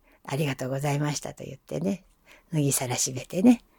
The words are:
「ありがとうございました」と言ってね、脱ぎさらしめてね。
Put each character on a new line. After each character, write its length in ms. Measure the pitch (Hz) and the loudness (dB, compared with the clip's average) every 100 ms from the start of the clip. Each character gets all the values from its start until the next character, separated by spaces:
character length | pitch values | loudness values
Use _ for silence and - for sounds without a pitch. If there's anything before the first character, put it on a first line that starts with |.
| _ _ - | _ _ -6
「あ 100 | 139 | -2
り 100 | 147 | -2
が 80 | 127 | -2
と 120 | 131 | -4
う 20 | |
ご 100 | 135 | -2
ざ 140 | 147 | -2
い 60 | 143 | 0
ま 140 | 147 | -2
し 60 | 143 | -4
た」 140 | - - | -8 -12
と 80 | |
言 120 | - 135 | -14 -14
っ 20 | |
て 240 | - 151 | -8 -4
ね、 240 | 185 190 - _ - - _ | -2 -4 -8 _ -20 -20 _
脱 60 | 156 | 0
ぎ 120 | 143 | 2
さ 160 | - 123 | 0 -2
ら 80 | 120 | -2
し 160 | 139 | -2
め 140 | 127 - | -4 -6
て 160 | 175 | 4
ね。 200 | 233 233 - | 6 6 2